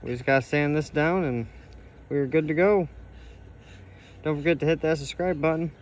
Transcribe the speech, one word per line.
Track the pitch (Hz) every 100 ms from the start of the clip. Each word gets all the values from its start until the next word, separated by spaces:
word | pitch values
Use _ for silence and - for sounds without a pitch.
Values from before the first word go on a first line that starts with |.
we | -
just | 123 123
gotta | 135
sand | 123 147 147 151
this | 147
down | 151 156 185
and | 160 120 110 - - - - - -
we're | 143 135
good | 160 156
to |
go. | 156 190 208 165 - - - - - - - - - - - - -
Don't | 156 147
forget | 147 151
to | 151
hit | 160
that | 156 160
subscribe | 139 - 180 160
button. | 156 160 170 -